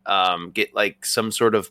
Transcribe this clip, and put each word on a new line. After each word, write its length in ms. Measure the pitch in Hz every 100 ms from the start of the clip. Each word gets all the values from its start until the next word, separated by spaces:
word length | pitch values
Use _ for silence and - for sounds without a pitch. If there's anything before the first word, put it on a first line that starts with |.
| -
um, 420 | 95 92 87 87
get, 240 | 110 104
like, 320 | 101 104 - -
some 260 | - 110
sort 220 | - 117
of 160 | 107 -